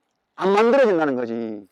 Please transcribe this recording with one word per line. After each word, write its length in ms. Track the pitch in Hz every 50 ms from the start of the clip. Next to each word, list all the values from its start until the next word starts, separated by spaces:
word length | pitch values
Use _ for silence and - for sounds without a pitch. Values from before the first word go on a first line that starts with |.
| _ _ _ _ _ _ _
안 180 | - - 190 196
만들어진다는 640 | 208 226 233 247 277 269 214 190 165 156 143 135
거지. 520 | 123 123 113 113 117 117 110 107 104 101 _